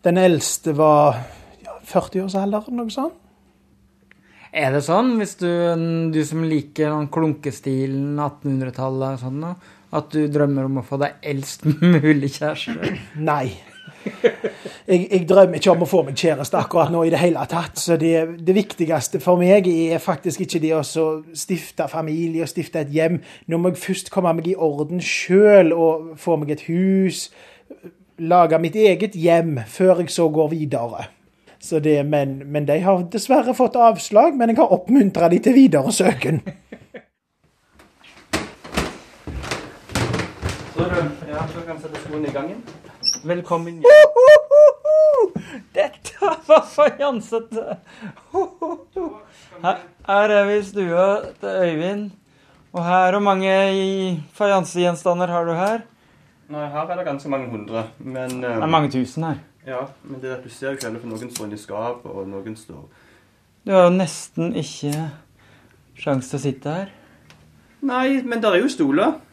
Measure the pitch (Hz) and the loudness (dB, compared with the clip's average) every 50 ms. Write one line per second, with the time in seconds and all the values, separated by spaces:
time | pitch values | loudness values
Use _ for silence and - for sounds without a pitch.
0 | - 175 175 185 185 185 170 143 - - - - - 165 151 143 156 151 151 147 | 0 2 2 4 4 4 2 2 -2 -6 -8 -6 -4 -4 0 2 4 6 6 6
1 | 151 147 113 120 123 - - - - - - _ - - - - - - - 185 | 4 4 2 -2 -10 -14 -18 -20 -20 -20 -20 _ -20 -20 -20 -18 -18 -4 -2 -2
2 | - - - 185 190 190 190 190 196 202 202 208 214 - 247 240 233 220 208 269 | -2 -2 -6 -6 -6 -4 -4 -4 -4 -2 -4 -6 -6 -8 -8 -8 -8 -8 -6 -6
3 | 269 339 - _ _ _ _ _ _ _ _ _ _ _ _ _ _ _ _ _ | -6 -8 -8 _ _ _ _ _ _ _ _ _ _ _ _ _ _ _ _ _
4 | _ _ - _ _ _ _ _ - - - 160 147 131 135 147 139 - 165 202 | _ _ -20 _ _ _ _ _ -20 -8 -4 -2 0 0 0 0 0 2 0 2
5 | 247 254 240 220 202 175 - _ 180 175 175 170 170 170 170 165 165 165 165 165 | 2 2 0 0 -2 -4 -6 _ -4 -2 0 0 0 0 0 -2 -2 -2 -2 -2
6 | 165 165 151 156 151 139 160 160 165 160 156 147 143 - - - 156 151 151 151 | -2 -2 -2 -2 -2 -2 -4 -4 -2 0 -2 -2 -4 -6 -4 -2 -2 -2 0 -4
7 | 147 143 - 165 160 156 147 147 - 143 131 - - 139 131 131 135 135 135 139 | -4 -4 -2 -2 -2 -2 -2 -4 -8 -10 -10 -8 -6 -4 -4 -2 -2 -4 -4 -4
8 | 139 143 147 147 147 139 143 _ - 143 135 131 131 127 123 - 131 131 131 131 | -4 -4 -4 -4 -4 -6 -6 _ -6 -4 -4 -4 -4 -6 -8 -6 -6 -6 -4 -4
9 | 135 135 135 120 123 131 135 147 160 175 180 180 _ - - _ _ _ - 151 | -4 -6 -6 -8 -10 -10 -8 -8 -8 -10 -12 -14 _ -20 -20 _ _ _ -6 -6
10 | 147 - - 156 151 147 147 147 147 139 139 135 131 135 135 131 120 - 139 135 | -6 -4 -4 -2 -2 0 0 0 0 0 0 -2 -2 -2 -4 -6 -6 -6 -4 -4
11 | 143 147 - _ - 151 143 135 139 - - - - 151 143 156 175 175 175 151 | -4 -4 -6 _ -10 -8 -8 -8 -8 -10 -14 -4 -2 -2 0 2 4 4 4 4
12 | 143 156 151 143 139 139 - - 151 151 156 - - - 233 - - 208 190 - | 4 4 2 2 0 -4 -6 -4 -6 -6 -4 -6 -8 -10 -8 -6 -6 -6 -6 -8
13 | - - - 151 151 156 147 143 131 120 90 87 - - - - - - - - | -12 -14 -10 -6 -2 -2 -2 -2 -4 -6 -10 -14 -20 -20 -20 -20 -20 -20 -20 -12
14 | - 196 - - - 226 - - - 208 - - - - - - _ - 185 175 | -12 -12 -8 0 -2 -2 0 -2 -10 -10 -10 -10 -18 -18 -20 -14 _ 0 2 2
15 | 180 180 202 185 170 156 185 196 190 175 160 151 - 196 170 170 175 135 190 175 | 2 0 0 -2 2 4 6 6 6 6 4 0 2 2 2 2 2 0 0 0
16 | 151 139 139 - - 165 151 131 143 - - 170 143 - - 170 156 156 170 170 | 0 0 -4 -2 0 0 0 -2 -4 -4 -4 -4 -4 0 0 0 0 2 0 0
17 | 165 165 160 139 175 180 165 131 147 - 165 170 165 - - - - 175 170 160 | 0 0 2 2 2 0 0 0 -4 -6 -6 -6 -6 -8 -10 -8 -2 0 0 2
18 | 156 165 165 160 165 165 170 170 165 175 185 214 196 190 - - 175 156 165 156 | 2 2 2 2 0 -4 -8 -4 -2 2 2 2 0 -2 -4 -4 -2 0 0 -2
19 | - - - 185 - 180 180 175 175 180 196 208 180 180 170 165 165 165 170 165 | -2 -4 -6 -2 2 2 4 4 6 6 6 6 4 2 0 2 0 0 -2 -2
20 | - 196 170 143 - 180 143 - 185 139 - 165 151 156 160 156 139 - - 160 | -2 -4 -4 -4 -4 -6 -6 -6 -6 -4 -4 -2 0 0 0 -2 -2 -4 -2 -2
21 | 160 156 156 156 156 170 165 151 - - 185 160 - - _ - 160 147 - 165 | -2 -2 -2 -6 -10 -14 -14 -14 -6 -6 -6 -6 -6 -10 _ -6 -6 -4 -4 -6
22 | 160 156 151 165 170 165 160 160 165 - - 180 156 - - 160 156 139 143 156 | -6 -4 -4 -4 -4 -4 -4 -4 -6 -4 -6 -8 -8 -6 -6 -6 -6 -2 -2 0
23 | 160 165 175 - - - - - _ - 165 165 175 185 180 - - - 190 190 | 0 0 0 -2 -6 -12 -20 -18 _ -4 -2 0 0 0 -2 -2 -6 -6 -6 -6
24 | - - - 196 185 170 165 165 160 175 190 185 165 156 143 143 151 147 175 180 | -6 -4 -4 0 0 0 -2 -2 -2 -4 -4 -2 -2 -2 -2 -4 -6 -6 -6 -6
25 | 160 - - - - - 180 196 208 208 208 196 175 160 165 170 165 165 160 160 | -4 -4 -6 -6 -2 2 4 6 8 10 10 8 8 6 4 4 2 2 2 0
26 | 160 165 156 147 - 175 165 151 151 143 151 147 - - 165 175 190 190 190 190 | -6 -12 -18 -8 -2 -2 -2 -2 -2 -6 -6 -8 -6 -4 -2 0 2 2 2 2
27 | 190 185 - - - - _ - - - - _ _ _ 139 _ - 175 _ _ | 2 0 -2 -6 -12 -14 _ -20 -20 -20 -20 _ _ _ -20 _ -20 -20 _ _
28 | _ _ _ - 165 160 175 180 170 156 160 160 170 160 151 214 214 202 180 165 | _ _ _ -8 0 4 6 6 6 6 4 2 0 0 2 4 4 4 4 4
29 | 214 214 - 170 156 170 165 170 165 165 147 123 104 - - - 185 190 180 170 | -2 -6 -4 0 2 4 4 4 2 0 -4 -6 -8 -10 -2 2 4 4 4 4
30 | 175 156 - - 170 160 151 156 156 151 165 160 151 135 139 120 117 117 104 - | 0 -4 0 0 0 2 2 2 0 0 -2 -4 -4 -4 -4 -4 -6 -6 -8 -12
31 | - - _ _ _ _ _ _ _ - _ _ - - 165 156 151 156 151 143 | -14 -14 _ _ _ _ _ _ _ -20 _ _ -8 -4 -2 0 2 2 2 2
32 | 143 147 151 143 139 135 135 135 139 139 147 151 147 143 143 160 180 190 196 180 | 2 0 0 0 0 -2 -6 -10 -12 -6 -4 -2 0 0 0 2 4 2 2 2
33 | 180 170 - 214 - - 254 - 226 240 247 - 254 233 240 247 233 226 214 170 | 0 -4 -6 -8 0 2 2 4 4 0 2 2 0 2 4 6 6 6 4 2
34 | - - 208 208 269 339 285 262 233 226 226 247 311 - 185 180 - - 247 277 | -6 4 4 6 6 6 4 2 0 2 4 4 4 4 4 0 2 4 4 4
35 | 214 190 - - 170 165 175 226 - 269 247 269 269 - - 143 131 - - - | 4 4 2 2 2 4 4 4 4 6 8 8 8 8 6 2 0 0 0 2
36 | 185 185 185 - - 147 160 113 - 185 - - _ _ - - - _ - - | 2 2 2 0 -2 -2 -2 -2 -4 -8 -16 -16 _ _ -20 -20 -20 _ -20 -20
37 | _ _ _ _ _ _ _ _ _ _ _ _ _ _ _ _ - _ _ _ | _ _ _ _ _ _ _ _ _ _ _ _ _ _ _ _ -20 _ _ _
38 | _ - - - - _ - - - - - _ - - - - - - - - | _ -20 -20 -20 -12 _ -8 -8 -8 -10 -18 _ -20 -8 -6 -6 -6 -6 -10 -16
39 | - - - - - - - - - - - - - - - - - - - - | -20 -20 -20 -20 -18 -14 -12 -12 -10 -10 -12 -12 -12 -16 -20 -20 -20 -8 -6 -4
40 | - - - - - - - - - - - - - - - 160 175 180 180 175 | -4 -2 -4 -6 -6 -8 -12 -10 -8 -8 -8 -8 -14 -10 -4 -4 -2 -2 0 -2
41 | 156 147 147 - 160 147 147 151 156 156 160 170 165 165 160 156 160 151 151 143 | -2 -4 -6 -10 -12 -10 -8 -8 -8 -8 -10 -12 -12 -12 -14 -12 -12 -14 -14 -14
42 | - 165 151 151 151 139 131 139 147 170 202 247 - - - - - - - - | -12 -10 -8 -6 -6 -6 -6 -8 -8 -8 -12 -14 -16 -18 -20 -20 -20 -20 -18 -4
43 | - - - - - 156 175 180 175 - 170 165 165 170 170 165 - 480 605 605 | -2 -2 -2 -2 -4 -4 -4 -4 -2 -4 -4 -4 -4 -8 -8 4 8 10 10 10
44 | 605 605 605 480 508 554 605 605 605 - 554 587 605 587 - - - 605 622 622 | 10 8 6 6 8 8 8 8 6 4 6 8 8 6 6 2 -2 2 2 4
45 | 622 622 587 523 440 359 - - - - - 233 - _ _ - - - - _ | 4 4 4 2 0 -2 -2 -12 -12 -12 -18 -20 -20 _ _ -2 -2 -2 -4 _
46 | _ - - - 392 359 311 320 - - 311 302 311 - - - 302 277 - - | _ -20 -8 -4 -2 -2 -2 -4 4 4 4 4 4 0 0 2 2 2 2 -2
47 | 277 285 262 220 - - 226 226 226 - 226 277 - - 208 - _ - - - | -4 -4 -4 -6 -8 -6 -8 -8 -8 -8 -10 -10 -8 -8 -12 -12 _ -20 -20 -20
48 | 220 190 - - _ _ - 370 381 381 - _ 339 330 339 330 - _ _ 381 | -20 -20 -20 -20 _ _ -4 -4 -4 -4 -6 _ -8 -8 -8 -10 -14 _ _ -8
49 | 359 - - - - - _ - - _ 180 175 170 180 - - - - _ _ | -8 -8 -10 -16 -20 -20 _ -20 -20 _ -18 -6 -4 -4 -4 -4 -10 -20 _ _
50 | - - 196 202 208 214 208 202 202 202 208 208 202 196 196 202 190 175 170 175 | -6 0 0 2 2 4 2 2 2 2 0 -2 -4 -4 -6 -6 -4 -2 0 2
51 | 185 196 202 214 - - - _ 202 196 190 190 180 170 160 151 165 185 202 208 | 2 2 0 -2 -4 -10 -14 _ -10 -6 -2 0 0 0 0 -2 -4 -4 -4 -6
52 | 208 196 - _ _ _ _ _ _ _ _ _ _ _ - 180 170 170 180 185 | -8 -10 -14 _ _ _ _ _ _ _ _ _ _ _ -8 -6 -2 0 2 4
53 | 185 180 185 208 202 202 196 190 190 190 190 190 196 196 190 196 190 190 196 190 | 4 2 2 2 2 0 0 0 0 2 2 2 2 2 0 -2 -2 -2 -4 -4
54 | 190 185 180 156 147 - _ - 214 202 196 190 170 - - - 175 175 170 165 | -4 -4 -4 -6 -8 -16 _ -2 0 2 2 0 0 -2 -4 -2 0 0 -2 0
55 | - 185 175 175 180 175 175 175 170 170 165 170 185 208 226 233 220 _ _ _ | -2 -2 0 0 -2 -2 -2 -2 -2 -2 -2 -2 -2 -2 -2 -4 -8 _ _ _
56 | _ _ _ _ _ _ _ _ _ - 147 151 147 143 143 151 160 180 180 180 | _ _ _ _ _ _ _ _ _ -14 -12 -10 -10 -8 -8 -8 -8 -6 -8 -8
57 | 175 156 139 135 - 147 139 135 127 117 117 104 104 98 113 113 110 113 - _ | -6 -8 -8 -8 -8 -8 -8 -8 -8 -10 -12 -12 -12 -8 -8 -8 -8 -8 -14 _
58 | - 131 127 127 131 127 127 127 127 120 117 117 - 156 160 160 147 139 - 131 | -16 -12 -10 -10 -8 -8 -8 -8 -6 -6 -4 -4 -2 0 0 0 0 0 -2 -4
59 | 123 - - 156 165 160 147 - - _ _ _ _ 131 131 123 139 139 - _ | -6 -6 -6 -8 -6 -6 -8 -10 -12 _ _ _ _ -12 -10 -10 -10 -12 -16 _
60 | - - 139 131 131 131 127 127 127 117 - - 135 135 139 135 - 117 110 113 | -18 -18 -16 -12 -10 -10 -10 -12 -14 -18 -16 -10 -8 -8 -8 -8 -10 -10 -10 -10
61 | 117 117 110 110 123 120 - - 107 104 107 104 - - 98 107 113 120 120 120 | -12 -12 -12 -12 -14 -12 -12 -12 -12 -10 -12 -14 -12 -12 -10 -8 -8 -8 -8 -10
62 | - 107 98 98 95 98 98 98 98 110 110 110 - - 80 71 73 - _ _ | -14 -14 -12 -12 -12 -12 -12 -12 -12 -14 -16 -16 -18 -20 -20 -20 -20 -20 _ _
63 | _ _ _ _ _ _ _ _ _ _ _ _ _ 208 196 185 180 175 180 190 | _ _ _ _ _ _ _ _ _ _ _ _ _ 2 4 6 6 6 4 2
64 | 185 151 - - - - _ 165 165 175 - 180 151 - - - 143 147 147 156 | -2 -4 -6 -14 -16 -12 _ -6 -6 -4 -4 -6 -8 -8 -12 -10 -8 -6 -6 -6
65 | 160 151 139 - _ _ _ _ _ _ _ _ _ _ _ _ _ _ _ - | -8 -10 -12 -18 _ _ _ _ _ _ _ _ _ _ _ _ _ _ _ -10
66 | - 151 139 131 127 - - 139 143 143 135 139 - 143 156 180 196 190 - _ | -6 -4 -4 -4 -4 -8 -10 -6 -6 -6 -8 -6 -10 -10 -8 -8 -10 -12 -16 _
67 | _ _ _ _ _ _ - _ _ _ _ _ _ _ _ _ 277 269 247 254 | _ _ _ _ _ _ -20 _ _ _ _ _ _ _ _ _ -6 -4 -2 0
68 | 254 269 277 262 - 233 233 233 220 214 185 175 233 285 - - 156 135 139 165 | 0 0 0 -2 -2 -4 -4 0 0 2 2 2 2 0 0 0 0 2 2 2
69 | 208 320 - - - _ | 2 0 -2 -4 -16 _